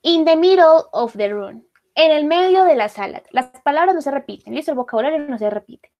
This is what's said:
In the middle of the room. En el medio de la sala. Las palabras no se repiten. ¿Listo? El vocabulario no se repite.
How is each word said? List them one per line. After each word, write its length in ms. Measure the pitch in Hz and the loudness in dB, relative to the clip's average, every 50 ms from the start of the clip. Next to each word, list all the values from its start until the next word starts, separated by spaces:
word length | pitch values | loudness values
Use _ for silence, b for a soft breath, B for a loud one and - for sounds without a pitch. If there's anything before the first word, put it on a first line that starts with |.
In 220 | - 320 339 330 311 | 0 0 0 2 2
the 120 | 330 320 | 2 2
middle 520 | 320 339 370 381 370 339 320 320 320 - _ | 4 4 4 4 6 6 6 6 4 2 _
of 240 | - 160 240 226 - | -6 -6 -6 -4 -4
the 160 | 202 208 202 | -6 -6 -4
room. 320 | 208 208 196 202 208 226 _ _ _ _ _ _ _ | -4 -8 -10 -12 -16 -20 _ _ _ _ _ _ _
En 180 | - 320 320 | 2 2 2
el 120 | 302 302 294 | 2 2 0
medio 380 | 302 330 349 370 370 370 381 370 | 0 0 0 2 2 2 4 4
de 120 | 349 294 | 2 2
la 120 | 240 208 214 | 0 -2 -4
sala. 340 | - - 196 - - - _ _ | -6 -10 -10 -10 -10 -14 _ _
Las 180 | - 240 247 247 _ - | -6 -6 -6 -6 _ -6
palabras 320 | _ 285 285 311 339 381 370 | _ -2 0 0 0 0 0
no 80 | 330 | -2
se 80 | 285 285 | -4 -6
repiten. 440 | 269 277 269 - 202 190 _ 214 226 | -6 -6 -8 -10 -16 -16 _ -10 -10
¿Listo? 180 | 277 302 330 | -8 -6 -6
El 40 | 294 | -6
vocabulario 420 | 247 247 247 247 220 233 294 320 311 | -6 -8 -4 -4 -4 -2 -2 -4 -4
no 180 | 294 294 254 214 | -6 -8 -8 -6
se 100 | 214 - | -6 -6
repite. 420 | - 208 _ _ - _ _ _ _ | -6 -6 _ _ -20 _ _ _ _